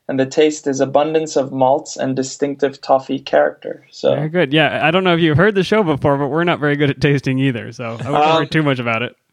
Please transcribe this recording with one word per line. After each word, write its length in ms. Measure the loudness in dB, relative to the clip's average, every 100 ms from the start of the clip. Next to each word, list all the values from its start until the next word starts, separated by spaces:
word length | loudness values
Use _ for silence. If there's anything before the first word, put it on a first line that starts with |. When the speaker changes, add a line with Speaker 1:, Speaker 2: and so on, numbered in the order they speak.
| -6
Speaker 1:
and 100 | -2
the 80 | 0
taste 400 | 2 2 2 -4
is 140 | -2
abundance 560 | 0 2 2 0 0 -2
of 160 | -2
malts 440 | 0 2 2 -2 -6
and 200 | -4 -2
distinctive 640 | -4 -4 -6 -2 -4 -4
toffee 380 | 0 0 0 -8
character." 640 | -2 0 0 -2 -12 -14 -16
So 240 | -4 -2
Speaker 2:
Very 140 | 0 -2
good. 220 | -2 0
Yeah, 320 | 2 2 2 0
I 40 |
don't 140 | 2
know 100 | 2
if 60 | 2
you've 160 | 2 4
heard 180 | 2
the 100 | 2
show 180 | 0 0
before, 340 | 2 0 0 0
but 120 | 0
we're 160 | 0
not 160 | 0 0
very 160 | 0 2
good 120 | 0
at 120 | 2
tasting 380 | 2 2 0 0
either, 340 | 0 -2 -8
so 120 | -10
I 60 | -10
wouldn't 220 | -8 -2
worry 320 | 0 2 2
Speaker 1:
Um, 40 | 0
Speaker 2:
too 140 | 0
much 160 | 0 0
about 240 | -2 -2
it. 140 | -4 -8 _